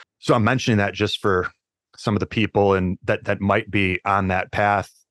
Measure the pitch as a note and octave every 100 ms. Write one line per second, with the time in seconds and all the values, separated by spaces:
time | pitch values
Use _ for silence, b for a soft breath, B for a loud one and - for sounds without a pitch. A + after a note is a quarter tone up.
0 | - _ - B2+ A2 B2+ - G#2+ G2+ G2
1 | G#2 - G#2 F#2 F2+ - _ _ _ -
2 | - G2+ F#2 - G#2 G#2 G2+ F#2+ F#2 F#2
3 | - G#2+ - G2+ G2 G#2 - G2+ F#2+ F2+
4 | G2+ G2 F#2+ F#2 F2+ - G#2 G2+ - _
5 | _